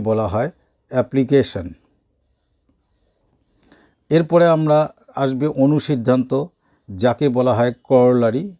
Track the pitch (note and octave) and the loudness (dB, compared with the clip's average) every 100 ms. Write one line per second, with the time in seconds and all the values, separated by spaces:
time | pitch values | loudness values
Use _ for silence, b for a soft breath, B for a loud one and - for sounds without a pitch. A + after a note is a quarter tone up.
0 | G#2+ A2 G#2+ G#2+ D3+ - _ _ _ B2+ | 0 -2 -2 -4 -4 -8 _ _ _ -4
1 | A#2+ C3+ B2 C#3 B2+ G2 D#2+ - _ _ | -2 -2 2 2 0 -6 -12 -16 _ _
2 | _ _ _ _ _ _ _ _ _ _ | _ _ _ _ _ _ _ _ _ _
3 | _ _ _ _ _ _ b b b b | _ _ _ _ _ _ b b b b
4 | - D#3+ D#3+ E3+ E3+ D#3+ D#3 D3+ D#3 - | -2 0 2 2 4 2 2 2 0 -6
5 | _ - C3+ C3 D3+ C3+ C#3 D3+ - C3+ | _ -4 -4 -2 -4 0 2 2 -2 -2
6 | A#2 B2+ B2+ C#3 F3 _ _ _ - F#2 | 0 0 0 -4 -6 _ _ _ -16 -4
7 | A#2+ - D3 B2 B2+ A#2 A#2+ A#2+ - C3 | -2 0 -2 0 0 0 -2 -4 0 4
8 | B2 B2 A2+ B2+ G3 | 4 4 0 -2 -8